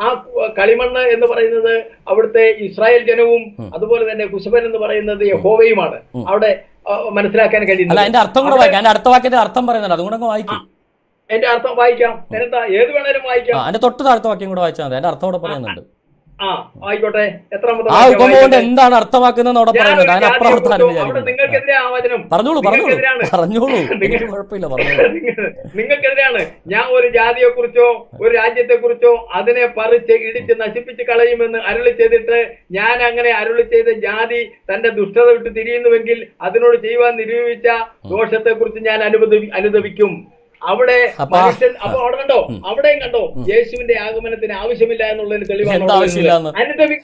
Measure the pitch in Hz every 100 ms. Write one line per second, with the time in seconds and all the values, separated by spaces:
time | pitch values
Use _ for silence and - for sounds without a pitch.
0 | 220 247 - - - - 202 233 247 254
1 | 254 226 240 233 226 233 226 226 220 -
2 | - 202 226 226 220 214 196 - 220 240
3 | 226 226 233 233 214 - 110 160 214 233
4 | 220 214 202 190 202 240 233 220 208 214
5 | 208 202 202 190 190 220 226 208 160 -
6 | _ 123 113 202 214 190 - _ - 208
7 | 220 202 202 226 214 214 202 190 175 190
8 | 208 233 202 254 277 262 196 196 220 208
9 | 247 254 254 247 208 254 247 226 202 165
10 | 185 226 233 214 214 214 - _ _ _
11 | _ _ _ 220 247 240 247 240 240 240
12 | 233 220 - 220 240 247 226 196 247 294
13 | 277 269 262 240 247 233 131 214 247 247
14 | 269 226 220 196 190 185 165 160 143 131
15 | 165 147 185 180 160 147 113 - - _
16 | _ _ _ _ 196 180 - - 196 214
17 | 214 214 208 180 _ 196 240 233 226 208
18 | 254 247 254 269 262 254 233 254 247 240
19 | 214 254 247 240 240 240 226 226 214 294
20 | 175 185 - 247 233 240 240 196 165 165
21 | 139 - - 254 277 277 - 269 247 247
22 | 240 233 165 170 247 311 202 - 294 -
23 | 269 254 254 180 170 226 269 233 139 220
24 | 196 - 226 202 202 202 - - - -
25 | - 320 - - 202 - - 196 240 285
26 | 269 269 269 226 160 - 160 208 247 254
27 | 240 233 233 247 247 247 240 240 240 233
28 | - - - 233 226 240 240 160 240 233
29 | 240 233 - 185 214 240 240 226 226 233
30 | 226 226 220 233 233 220 214 226 240 240
31 | 247 233 240 233 233 226 196 226 240 233
32 | 226 226 226 233 226 - _ 185 220 240
33 | 240 240 240 220 220 233 233 226 226 214
34 | 202 214 240 240 226 _ - 196 233 208
35 | 196 233 240 233 233 214 226 240 240 226
36 | 220 233 - _ 185 233 240 233 220 240
37 | 240 233 220 233 240 226 233 233 - _
38 | 190 202 220 220 226 214 214 220 220 214
39 | 214 220 214 214 208 190 208 202 196 180
40 | 202 165 - _ _ _ 170 214 254 247
41 | 247 - 139 180 190 - 247 - 202 254
42 | 240 269 277 240 - 202 185 233 294 285
43 | 247 240 180 131 151 220 226 247 240 226
44 | 214 220 226 220 214 196 220 240 226 220
45 | 220 214 208 208 202 202 208 185 185 190
46 | 190 175 170 170 156 175 262 302 302 294